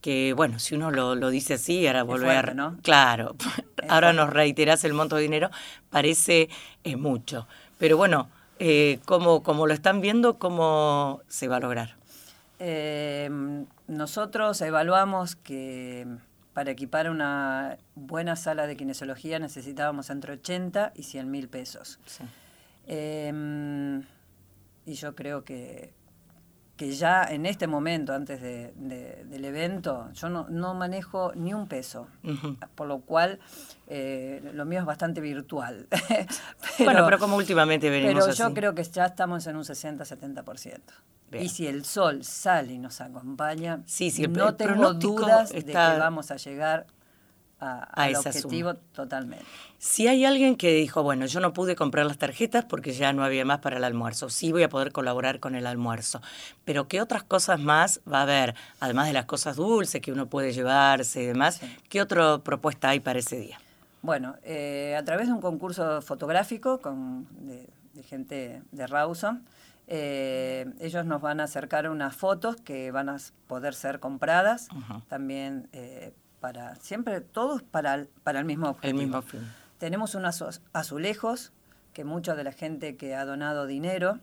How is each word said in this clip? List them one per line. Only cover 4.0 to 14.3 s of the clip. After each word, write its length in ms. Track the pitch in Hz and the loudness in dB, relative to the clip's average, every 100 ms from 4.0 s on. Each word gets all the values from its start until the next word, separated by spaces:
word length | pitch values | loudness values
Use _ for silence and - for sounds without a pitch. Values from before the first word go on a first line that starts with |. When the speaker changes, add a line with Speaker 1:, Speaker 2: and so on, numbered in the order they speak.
| 170 | 8
Speaker 2:
fuerte. 60 | |
Speaker 1:
nos 160 | 165 147 | 8 4
reiterás 500 | 143 151 139 151 160 | 6 4 6 6 6
el 100 | 165 | 4
monto 220 | 147 156 156 | 2 2 2
de 60 | |
dinero, 260 | 151 151 180 - - - _ | 2 2 0 -4 -16 -18 _
parece, 600 | - 147 165 - 170 160 - - - | 2 4 2 6 6 4 0 -18 -12
eh, 120 | - 131 | -6 -2
mucho. 520 | 147 123 - 131 110 - - _ | -2 -2 -4 -10 -10 -18 -20 _
Pero 200 | 160 156 | 6 8
bueno, 320 | 196 156 123 _ _ - | 8 4 0 _ _ -2
eh, 400 | 175 147 147 131 - | 4 6 6 4 4
¿cómo, 380 | 180 175 160 | 4 8 6
cómo 240 | - 151 156 | 4 2 4
lo 60 | |
están 280 | 151 190 196 | 4 4 4
viendo? 360 | 190 226 240 233 | 2 4 4 4
¿Cómo 840 | 180 175 160 156 151 143 143 139 - | -2 2 4 4 4 4 0 -4 -10
se 200 | - 131 | -8 -2
va 100 | 127 | -2
a 20 | |
lograr? 360 | 127 120 117 - _ - - - _ _ | 0 -4 -6 -12 _ -20 -20 -20 _ _
Speaker 2:
Eh, 680 | 180 160 151 147 147 143 143 143 139 143 143 _ - | -6 -4 -4 -4 -4 -4 -6 -6 -6 -6 -10 _ -10
nosotros 720 | 156 147 - 214 | -6 -6 -6 -6